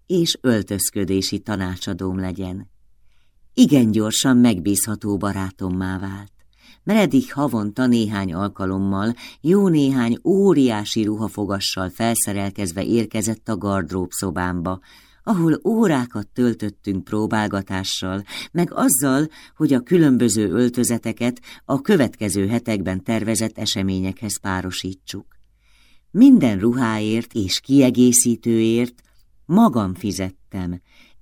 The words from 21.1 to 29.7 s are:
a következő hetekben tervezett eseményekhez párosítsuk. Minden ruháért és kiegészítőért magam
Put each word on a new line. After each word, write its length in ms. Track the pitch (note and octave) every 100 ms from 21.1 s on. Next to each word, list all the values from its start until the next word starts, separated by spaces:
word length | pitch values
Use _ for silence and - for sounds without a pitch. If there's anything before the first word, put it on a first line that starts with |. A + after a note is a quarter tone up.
| A2 A#2+ B2 - -
a 160 | - C3+
következő 680 | C#3 G3+ A#2 - G#2+ F#2+ G2
hetekben 580 | A#2 - G#2+ F2 F#2
tervezett 540 | F#2 A2+ G#2 A2 A2 -
eseményekhez 840 | G#2 - G2 F#2+ F#2+ F#2 G#2+ -
párosítsuk. 840 | G2 F#2 F#2 F#2 F#2 F#2 - G2+ - - _ _ _ _ _ - _
Minden 480 | F#3 C4+ B3 C3+ G2
ruháért 720 | G#2+ B2 A#2 A2 G#2+ A2+ A#2
és 280 | A#2+ F#2+ -
kiegészítőért 1400 | - C#3 B2+ A#2+ B2 A#2 B2 A2+ A#2+ A2+ A2+ A#2 A#2+ - _ _ _ _ -
magam 480 | F3+ A3+